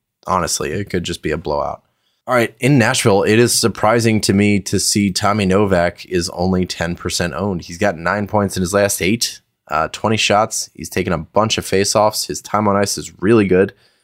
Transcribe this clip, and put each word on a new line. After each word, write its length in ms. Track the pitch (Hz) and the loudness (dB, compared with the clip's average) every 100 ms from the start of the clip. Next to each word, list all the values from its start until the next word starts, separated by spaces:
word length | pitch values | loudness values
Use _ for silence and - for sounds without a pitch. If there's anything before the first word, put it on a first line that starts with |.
| _ _ - | _ _ -4
honestly, 460 | 92 78 - 71 | -2 -2 -4 -4
it 180 | 85 101 | -6 -4
could 160 | 92 90 | -4 -4
just 160 | 82 | -6
be 100 | 80 | -6
a 60 | 78 | -6
blowout. 440 | 76 73 69 - _ _ _ _ - | -4 -4 -4 -8 _ _ _ _ -2
All 100 | 127 | 0
right, 180 | 110 - | 0 0
in 180 | 123 143 | 2 4
Nashville, 460 | 110 123 117 98 | 2 2 2 2
it 160 | 80 110 | 4 4
is 180 | 120 - | 4 2
surprising 640 | 113 - 107 120 113 110 | -2 0 2 2 2 2
to 140 | - | 2
me 260 | 101 104 101 | 4 4 2
to 220 | - 98 | 0 -2
see 300 | - 107 101 | 0 0 0
Tommy 340 | 90 104 107 95 | 0 0 0 2
Novak 600 | 95 101 90 87 - - | 2 2 2 0 -4 -6
is 220 | 92 80 | -4 -4
only 340 | - 90 92 90 | -2 0 0 -2
ten 280 | - 87 | -4 -6
percent 400 | 87 90 - 87 | -6 -6 -4 -4
owned. 280 | 69 101 87 | -4 -4 -6
He's 160 | - 85 | -8 -2
got 180 | 101 82 | -2 0
nine 320 | 85 101 101 | -2 -2 -2
points 300 | 107 98 - | 0 0 -2
in 40 | |
his 120 | 87 | 0
last 280 | 101 101 - | 2 0 0
eight, 380 | 85 120 - - _ _ - | -2 -2 -4 -8 _ _ -6
uh, 180 | 76 80 | -2 -2
twenty 240 | - 107 110 | -2 -2 0
shots. 520 | - 104 110 - - | 2 2 0 -4 -10
He's 160 | - 92 | -12 -6
taken 240 | 92 90 | -4 -2
a 60 | 82 | -2
bunch 380 | 82 101 107 - | -2 0 0 -2
of 60 | |
faceoffs. 640 | - 95 101 110 107 - - | -2 0 2 2 0 0 -6
His 140 | 76 | -10
time 260 | - 107 104 | -4 0 2
on 80 | 98 | 0
ice 220 | 101 - | 0 -4
is 200 | - - | -10 -4
really 260 | 95 117 98 | 2 4 4
good. 260 | 92 98 - _ _ | 4 2 -2 _ _